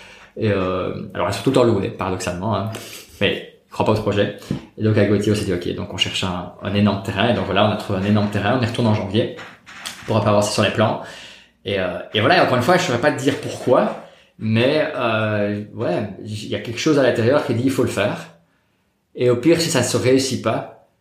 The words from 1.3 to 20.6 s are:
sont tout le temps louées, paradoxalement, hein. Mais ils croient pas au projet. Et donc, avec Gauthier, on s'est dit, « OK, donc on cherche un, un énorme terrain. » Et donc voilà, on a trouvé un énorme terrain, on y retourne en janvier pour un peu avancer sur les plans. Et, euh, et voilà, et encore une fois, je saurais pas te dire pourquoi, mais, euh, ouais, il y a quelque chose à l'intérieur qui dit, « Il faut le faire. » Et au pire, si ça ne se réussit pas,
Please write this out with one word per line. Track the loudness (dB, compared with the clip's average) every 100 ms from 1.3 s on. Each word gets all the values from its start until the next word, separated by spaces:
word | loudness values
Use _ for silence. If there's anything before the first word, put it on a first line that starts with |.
sont | -2
tout | 2
le | 4
temps |
louées, | 4 2 -2
paradoxalement, | -4 -4 -4 -4 -4 -2 -2
hein. | -4 -8 -12 -18 -20 -2
Mais | 0 0 -6 -18 _
ils |
croient | -2
pas | 0
au | 2
projet. | 0 0 0 -4 -8 -8 -10 -2
Et |
donc, | 0 2
avec | 4
Gauthier, | 2 2
on |
s'est | 0
dit, « | 0
OK, | -2 -4
donc | -6 -8
on | -4
cherche | -4 -2
un, | -4 -4 -8 -10
un | -4
énorme | 2 2 2
terrain. » | -2 0 2
Et |
donc | 2
voilà, | 0 2 2
on |
a | 2
trouvé | -2 -2
un |
énorme | 2 2 2
terrain, | 0 0 0
on |
y | 0
retourne | 0 2
en |
janvier | 0 0 0 -2 -4 -18 -20 -20 -18 -16 -12 -2
pour | 0
un |
peu | 2
avancer | 2 2
sur | 2
les | 2
plans. | 2 0 0 -8 -16 -20 -20 _ _ -6
Et, | -2
euh, | -2 -6 -4
et | 0
voilà, | 4 4
et |
encore | 4 2
une |
fois, | 4 2
je |
saurais | 2 0
pas | 0
te | 0
dire | 0 -2
pourquoi, | -4 -4 2 4 4 -2 -12 -20 _ -8
mais, | 0 2 4 2 0 -2
euh, | -2 0 0 0 0 -2 -6
ouais, | -6 -4 -2 -4 -8
il | -10 -10 -6
y |
a | -8
quelque | -6 -4
chose | 2 4
à |
l'intérieur | 4 4 2 2
qui | 2
dit, « | 0
Il | 0
faut | 0
le | 0
faire. » | 0 -2 -4 -10 -20 _ _ _ _ _ _ _
Et | -2 0
au | 2
pire, | 4 4
si | 2
ça | 0
ne |
se | 0 0
réussit | 2 2 2 -2
pas, | -2 -4